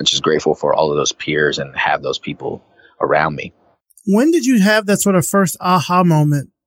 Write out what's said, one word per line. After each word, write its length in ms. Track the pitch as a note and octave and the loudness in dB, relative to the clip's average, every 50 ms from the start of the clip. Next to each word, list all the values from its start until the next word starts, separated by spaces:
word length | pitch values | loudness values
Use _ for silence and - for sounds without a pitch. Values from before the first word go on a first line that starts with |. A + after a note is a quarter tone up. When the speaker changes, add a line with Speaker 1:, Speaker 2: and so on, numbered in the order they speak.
| - | -4
Speaker 1:
just 200 | - - - - | -4 -4 -2 0
grateful 320 | D#2 D#2 D2 - D#2 D2 | 0 0 0 0 -2 -2
for 180 | - - D2 - | 0 -2 0 0
all 180 | - D#2+ D2+ | 0 0 0
of 60 | D2 | 0
those 160 | D2 C2+ - - | -2 -2 -4 -6
peers 440 | - - D#2 D2+ D2+ D2+ C#2+ C#2 | -6 -6 -4 -2 0 0 0 -2
and 160 | D2 C#2+ C#2 - | -4 -8 -8 -6
have 240 | - - D2 D2 C#2+ | -4 -2 -2 -2 -2
those 180 | C2+ C2+ C2+ - | -4 -6 -8 -8
people 420 | - D2+ C#2+ - C2+ D2+ - - - _ _ _ - _ _ - | -8 -12 -12 -10 -10 -10 -10 -12 -14 _ _ _ -20 _ _ -4
around 360 | - C2+ D2 D2 D#2+ D#2+ D2 | -2 0 0 0 0 -2 -4
me. 180 | C2+ - - - _ _ _ _ _ _ _ _ - - | -6 -10 -12 -16 _ _ _ _ _ _ _ _ -8 -2
Speaker 2:
When 240 | G3+ G3 A3 C#4 E4 | 0 2 2 4 2
did 140 | F4 D#4+ A#3 | 2 2 2
you 140 | C4 B3+ G#3+ | 2 2 4
have 280 | F#3 G#3+ G#3+ A3 G3+ | 4 4 2 2 2
that 120 | G3+ G3+ F#3 | 0 0 0
sort 160 | - G3+ F#3+ | 2 2 2
of 120 | F3 - | 2 0
first 280 | - - G3 F#3+ D#3 - - | 0 0 0 0 0 -2 -4
aha 420 | - F3+ F3+ - - - F3+ F#3 F3+ | -2 0 0 0 0 2 2 2 4
moment 460 | E3+ D#3 D3+ D3 D3 D3 C#3 C3 - _ _ _ | 4 4 4 4 2 0 0 -4 -8 _ _ _